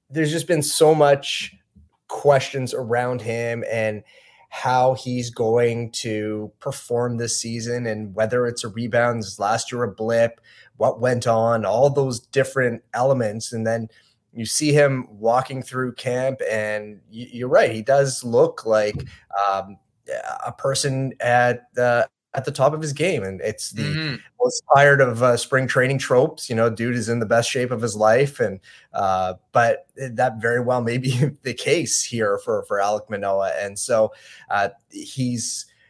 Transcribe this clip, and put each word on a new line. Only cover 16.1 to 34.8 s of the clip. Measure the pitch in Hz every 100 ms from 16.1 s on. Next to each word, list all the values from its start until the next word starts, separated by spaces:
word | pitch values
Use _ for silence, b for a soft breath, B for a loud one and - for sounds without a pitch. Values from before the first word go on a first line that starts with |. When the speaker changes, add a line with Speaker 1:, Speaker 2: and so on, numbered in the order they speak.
| 123 131 131 90
Speaker 1:
and | 110 107 107 107 104 _
y-, | 110 123
you're | 120 123
right, | 175 143
he | 110
does | 107 143 139 -
look | 120 117 165 - 113
like, | 107 107 - 131 B B 98 101
um, | 98 95 95 _ _ - 60 - -
a | 120
person | - 139 135 139 135 135 -
at | 120 123 123 123 -
the, | 123 123 120 - _ _
at | 139
the | 143
top | 139 135
of | 156
his | 156
game. | 139 175 147
And | 95 95
it's | 110 - -
the | 113
Speaker 2:
Mm-hmm. | 147 151 156 120 B -
Speaker 1:
most | 247 - -
tired | 139 143 139
of, | 127 117
uh, | 127 117
spring | - 131 127
training | 135 127 139
tropes, | - 123 160 - -
you |
know, | 113 117
dude | 110 117
is | 120 107
in | 117
the | 107
best | 117 120
shape | 131 123
of | 117
his | 117 104
life. | 107 117 143 -
And, | 110 95 b b b
uh, | 104 98 92 92 90 _
but | 123 117 - - -
that | 131 113 127 113
very | 117 120
well | 120 123
may | 117 123
be | 131
<laughs> | 123 147 -
the | 127
case | 120 139 165 120 -
here | - 117 104 101
for, | - 104 -
for | 101
Alek | 101 107 -
Manoah. | 101 98 98 98 69
And | 101 104
so, | - 113 110 B B B B
uh, | 101 101 -